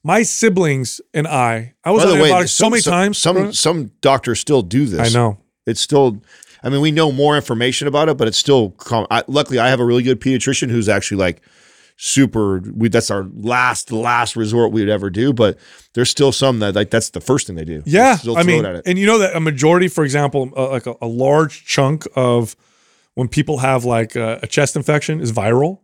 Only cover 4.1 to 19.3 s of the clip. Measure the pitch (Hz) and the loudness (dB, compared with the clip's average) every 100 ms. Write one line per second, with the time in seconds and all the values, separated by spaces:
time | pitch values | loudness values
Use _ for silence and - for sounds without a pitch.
4.1 | 135 - 110 - 143 90 120 143 90 117 | 2 0 -6 0 0 0 -2 0 0 0
5.1 | 120 117 101 _ _ - 113 - 143 135 | 2 0 -2 _ _ -6 -6 0 2 2
6.1 | 101 _ - - - 120 139 156 151 160 | 0 _ -20 -20 -10 -4 0 0 2 0
7.1 | 135 147 147 - 113 120 127 143 143 160 | 2 2 2 -2 -2 -2 -2 -2 0 0
8.1 | 139 113 - - 135 104 - - 117 98 | 2 0 0 2 2 2 -6 -4 -4 0
9.1 | 117 - 139 147 127 120 131 120 123 127 | -2 0 -2 0 0 2 2 2 2 2
10.1 | 123 131 127 - 131 127 117 104 98 - | 0 0 -2 -2 -2 -2 0 2 0 -2
11.1 | 101 92 82 _ _ _ _ _ _ - | -2 -2 -2 _ _ _ _ _ _ -4
12.1 | 135 135 113 101 95 101 110 113 117 - | 2 2 2 -2 -2 -6 -2 0 2 0
13.1 | 101 95 107 107 123 123 117 - 110 117 | -6 -6 -8 -2 0 0 -2 -6 -4 -2
14.1 | 120 117 113 107 120 113 107 101 104 98 | 0 -2 -2 -2 2 2 2 0 -2 -2
15.1 | 90 131 120 107 82 - - _ - 123 | -2 -2 2 0 0 -14 -20 _ -2 -2
16.1 | - 139 - 135 120 101 98 104 113 - | 2 2 2 0 0 0 0 0 -2 -2
17.1 | 87 - 139 - 87 80 78 76 175 262 | -10 -2 -2 -2 -10 -10 -10 0 4 4
18.1 | 202 113 117 175 160 101 87 185 180 202 | 2 0 0 2 2 0 -6 -4 0 2
19.1 | 226 190 | 2 2